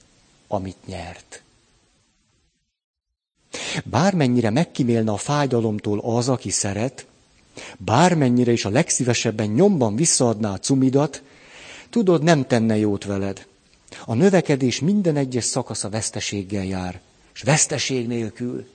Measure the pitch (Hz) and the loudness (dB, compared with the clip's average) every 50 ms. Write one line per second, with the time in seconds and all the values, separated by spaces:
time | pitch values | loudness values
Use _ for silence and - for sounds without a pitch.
0 | _ _ _ _ _ _ _ _ _ _ 107 98 95 95 90 - _ - 92 90 | _ _ _ _ _ _ _ _ _ _ -6 -6 -6 -8 -12 -14 _ -14 -12 -12
1 | 85 87 87 - - _ - - - _ _ _ _ _ _ _ _ _ _ _ | -12 -14 -16 -18 -20 _ -20 -20 -20 _ _ _ _ _ _ _ _ _ _ _
2 | _ _ _ _ _ _ _ _ _ _ _ _ _ _ _ _ _ _ _ _ | _ _ _ _ _ _ _ _ _ _ _ _ _ _ _ _ _ _ _ _
3 | _ _ _ _ _ _ _ _ _ _ - - - - - - - - - 120 | _ _ _ _ _ _ _ _ _ _ -14 -12 -10 -8 -8 -8 -6 -2 0 2
4 | 170 202 196 170 143 123 123 123 113 107 107 147 175 - - - 135 120 117 113 | 2 2 2 2 2 2 2 2 2 2 2 0 -2 -2 -2 -2 0 2 2 2
5 | 110 110 104 101 - - 147 147 143 131 127 117 113 110 104 104 - 107 104 104 | 0 0 -2 -4 -2 -2 0 0 0 0 0 0 0 0 -2 -4 -4 -4 -4 -2
6 | - 120 113 120 120 135 127 113 - 101 - - - 101 98 104 113 135 - - | -2 -2 0 0 0 0 -2 -2 -2 -4 -4 -4 -4 -4 -4 -4 -4 -4 -6 -10
7 | - - _ _ _ _ _ _ _ _ _ - - - - - 92 92 110 135 | -18 -20 _ _ _ _ _ _ _ _ _ -18 -18 -18 -18 -8 -2 2 4 6
8 | 175 180 175 156 139 123 123 123 123 120 117 113 - 101 101 139 170 - - - | 6 6 6 4 4 4 4 4 4 4 2 2 0 0 0 0 0 0 -2 -2
9 | 127 123 117 - - 117 104 110 110 104 107 131 190 208 196 147 120 104 101 120 | 0 0 0 0 0 -2 -2 -2 -2 0 2 4 4 4 4 4 2 0 2 0
10 | 170 165 - - 131 117 110 104 110 104 98 98 - - 139 131 131 131 123 139 | 0 2 2 2 2 2 2 0 -2 -4 -4 -4 -2 0 2 2 2 4 4 2
11 | 147 160 - - - _ - - - - - - - - - - - - - 233 | 2 0 -2 -10 -18 _ -20 -20 -20 -20 -20 -20 -20 -20 -20 -20 -20 -4 -2 0
12 | 214 180 170 151 147 175 165 143 127 - 123 117 113 113 110 107 107 104 101 98 | 2 4 4 4 4 4 4 4 2 2 2 2 2 2 2 2 2 0 0 -2
13 | - 98 101 98 98 98 95 - - - _ _ _ _ _ _ _ - - - | -4 -6 -4 -4 -4 -6 -8 -10 -16 -20 _ _ _ _ _ _ _ -20 -20 -18
14 | - - 117 117 175 202 190 175 - - 147 127 135 123 110 - 131 175 208 208 | -8 -4 0 2 4 4 4 4 2 2 0 0 2 0 0 0 0 0 0 2
15 | 185 170 151 143 139 131 127 117 104 - - 135 120 - 117 - - 101 101 113 | 2 0 0 0 -2 -2 -2 -4 -4 -2 -4 -4 -6 -6 -8 -8 -8 -6 -6 -6
16 | 101 - - 104 - - 107 101 95 95 104 98 95 95 95 92 90 90 90 92 | -6 -6 -8 -8 -8 -6 -6 -6 -6 -4 -6 -4 -4 -4 -6 -6 -6 -8 -10 -12
17 | - _ _ _ _ _ _ - - 127 156 147 - - 156 127 - - 135 127 | -16 _ _ _ _ _ _ -4 0 2 2 2 2 0 -2 -4 -4 -4 -4 -4
18 | 117 117 120 117 113 104 - - 120 123 131 127 120 - _ | -4 -4 -4 -4 -4 -6 -8 -8 -8 -8 -8 -10 -12 -14 _